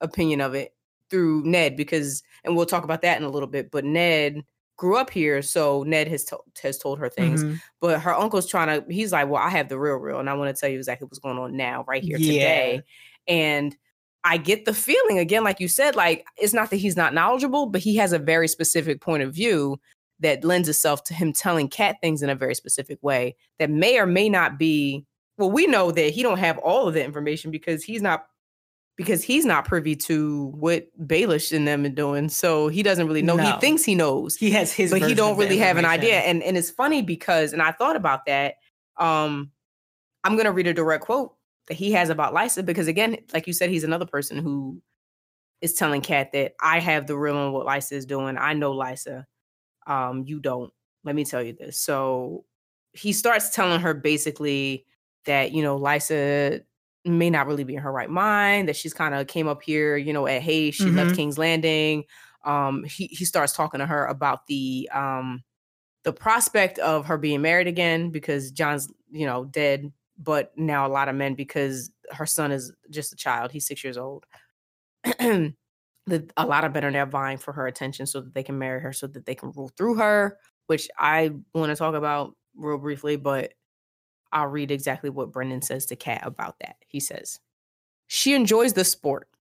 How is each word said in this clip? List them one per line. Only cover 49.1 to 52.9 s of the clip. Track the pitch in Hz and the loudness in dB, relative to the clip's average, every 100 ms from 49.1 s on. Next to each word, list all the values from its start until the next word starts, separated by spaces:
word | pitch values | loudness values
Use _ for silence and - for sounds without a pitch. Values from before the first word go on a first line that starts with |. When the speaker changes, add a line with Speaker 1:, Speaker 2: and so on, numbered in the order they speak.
| 131 131 _ _ _ _ _ - | -14 -16 _ _ _ _ _ -6
Speaker 1:
um, | 139 127 131 131 | -4 -2 -4 -8
you | 151 | -6
don't. | 139 127 123 _ _ _ | -4 -6 -8 _ _ _
Let | - 143 | -6 -4
me | |
tell | 143 127 | -2 -4
you | 120 | -6
this. | - - - | -10 -12 -6
So | - 143 135 131 127 - - _ _ _ _ | -2 -2 0 -2 -4 -10 -16 _ _ _ _